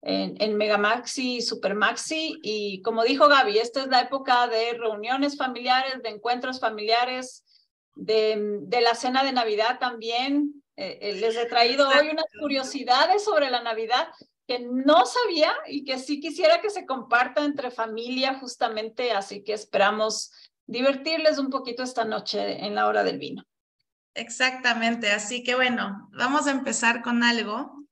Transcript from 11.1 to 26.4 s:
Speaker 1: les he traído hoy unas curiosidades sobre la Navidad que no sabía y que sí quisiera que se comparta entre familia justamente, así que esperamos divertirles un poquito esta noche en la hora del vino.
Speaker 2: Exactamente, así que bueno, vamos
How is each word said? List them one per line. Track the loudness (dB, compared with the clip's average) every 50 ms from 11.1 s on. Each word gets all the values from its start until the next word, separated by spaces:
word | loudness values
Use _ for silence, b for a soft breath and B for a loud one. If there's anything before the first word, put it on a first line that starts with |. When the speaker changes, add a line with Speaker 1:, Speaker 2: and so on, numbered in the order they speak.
| -4
Speaker 1:
les | -2 -2 0 0
he | 0 -2
traído | 0 2 4 4 4 4 4 4 6
hoy | 6 4 4 4
unas | 0 -4 -4 -6 _ -8
curiosidades | -4 -2 -2 -2 -4 -4 -8 -8 0 2 4 4 6 4 4 2 2
sobre | 2 2 2 2 2
la | 0 -2 -2
Navidad | -2 -4 -4 -2 0 0 0 0 -2 B B B B B _ _ _
que | -6 -6
no | -4 -4 -4 0 4 6 8 6 6
sabía | 4 2 0 0 0 2 2 2 2 2 -2 -6
y | -8 -10 -8 -6
que | -6 -6 -6
sí | -4 -6 -6 -4
quisiera | -4 -8 -6 2 4 4 4 4
que | 2 -4
se | -6 -6 -6
comparta | -6 -8 -8 -4 0 2 2 2 2 0 -2 0
entre | 0 -2 -4 -6 -8
familia | -4 -6 -6 -6 -6 -8 -8 -6 -4 -2 -2 -2 -2
justamente, | -4 -8 -14 -6 -2 -2 -2 -2 -4 -6 -8 -6 -4 -2 0
así | 0 -2 -2 -6 -12 -12 -6
que | -6 -6
esperamos | -6 -6 _ 2 4 4 4 4 2 0 -2 -2 -4 -8 -10 B B B B B _ _ -8
divertirles | -4 2 2 2 2 2 -2 -2 -2 2 2 2 2 2
un | -2 -2
poquito | -4 -4 -6 -6 -6 -6
esta | -6 -6 -2 -4 -2
noche | -2 -2 -6 -6 -6 -6 -4 -4 -4 -6 -6 -6
en | -6 -2
la | 0 0 2
hora | 2 2 0
del | 0 -2 -4
vino. | -8 -10 -12 -12 -16 _ _ _ _ _ _ _ _ _ _ _ _ _ _
Speaker 2:
Exactamente, | -12 -10 -10 -2 0 0 0 0 0 0 0 0 2 0 0 0 0 0 0
así | 0 0 0 -6 -8 -6 -2
que | -2 0
bueno, | 2 2 2 0 -2 -2 -6 -6 -10 -12 -16
vamos | -6 -2 0 2 2 2